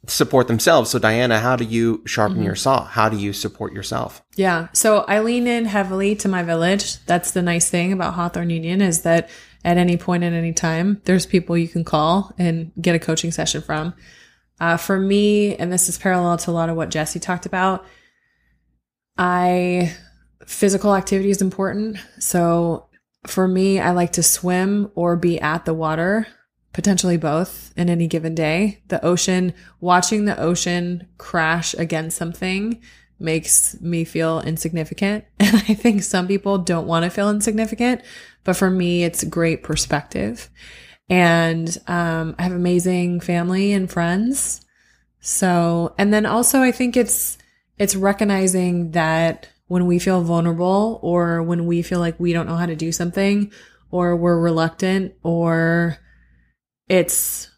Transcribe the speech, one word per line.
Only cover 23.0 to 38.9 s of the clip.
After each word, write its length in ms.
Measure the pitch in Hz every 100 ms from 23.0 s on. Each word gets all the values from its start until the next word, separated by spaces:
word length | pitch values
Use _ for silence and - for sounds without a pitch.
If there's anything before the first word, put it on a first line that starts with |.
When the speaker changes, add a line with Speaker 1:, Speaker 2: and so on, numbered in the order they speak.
| _ _ -
Speaker 2:
for 200 | - 185
me, 320 | 185 196 196
I 120 | 165
like 220 | 175 175
to 100 | -
swim 680 | 165 - 180 180 190 202 202 -
or 200 | 175 175
be 240 | 175 170
at 260 | 151 165 -
the 80 |
water, 540 | 160 160 156 175 214 214 _ _ _ _
potentially 440 | - 202 185 185 170
both, 560 | 156 156 180 - - -
in 120 | 175
any 180 | 170 165
given 280 | 165 160 165
day. 460 | 156 165 214 - _
The 160 | 180 165
ocean, 480 | 180 - 185 180 - - _
watching 460 | 175 180 - 214 208
the 140 | -
ocean 680 | 156 175 180 175 175 175 - _
crash 560 | - 175 160 170 165 -
against 420 | 165 165 160 -
something 640 | 170 175 185 190 214 233 - - _ _
makes 600 | 160 160 160 - - -
me 240 | 165 170
feel 380 | 165 160 160 160
insignificant. 840 | - 160 170 165 156 - 196 214 -
<laughs> 80 | _
And 160 | 202 208
I 180 | 208 214
think 280 | 240 202
some 240 | - 185 180
people 300 | 196 196 196
don't 300 | 175 170 151
wanna 220 | 165 175
feel 200 | 202 202
insignificant, 720 | 208 220 214 220 220 240 247 - - - _
but 120 | - 180
for 120 | 190
me, 340 | 185 175